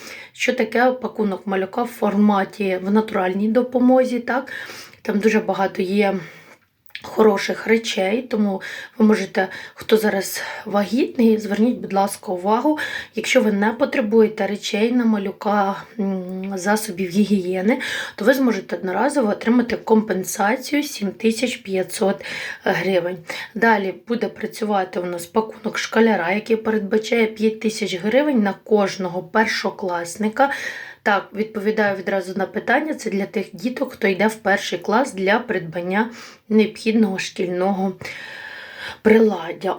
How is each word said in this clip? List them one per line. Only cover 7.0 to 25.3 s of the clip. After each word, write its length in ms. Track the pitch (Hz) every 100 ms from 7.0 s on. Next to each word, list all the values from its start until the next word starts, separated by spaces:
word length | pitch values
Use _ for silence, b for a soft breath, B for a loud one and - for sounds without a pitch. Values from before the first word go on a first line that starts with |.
| -
хороших 640 | - 220 196 - 185 -
речей, 540 | 226 226 - 190 233
тому 400 | 247 214 208 190 B B B -
ви 80 | 214
можете, 420 | 208 190 - 190 B B
хто 240 | - - 214
зараз 440 | 214 202 220 - B B 214
вагітний, 720 | 202 196 233 427 - 226 214
зверніть, 400 | 208 202 240 202
будь 160 | 196
ласка, 380 | 196 196 - -
увагу, 460 | 180 185 226 294 302 B B B -
якщо 260 | - 254
ви 100 | 214
не 200 | 202 214
потребуєте 760 | 233 269 285 214 226 214 214 196
речей 440 | 202 - 202 233
на 140 | 247 226
малюка, 800 | 214 196 - 208 208 196 196 - -
м, 540 | 196 190 180 185 190 196
засобів 540 | 185 214 220 180 185
гігієни, 680 | 185 190 202 180 185 196 - B B B -
то 100 | 208
ви 80 |
зможете 420 | 269 254 196 - 175
одноразово 540 | 185 190 262 294 214
отримати 480 | - - 247 233 220
компенсацію 1080 | - 220 214 185 180 - 202 262 - 285
сім 280 | 294 - 196
тисяч 460 | - 226 226 247 -
п'ятсот 680 | 196 190 185 - 196 202 B B B B
гривень. 540 | - 165 180 185 170 180 B B B 214
Далі 400 | 226 208 196 175 -
буде 200 | 233 -
працювати 720 | - 214 - 214 202 185 180
у 60 | 180
нас 200 | 175
пакунок 520 | -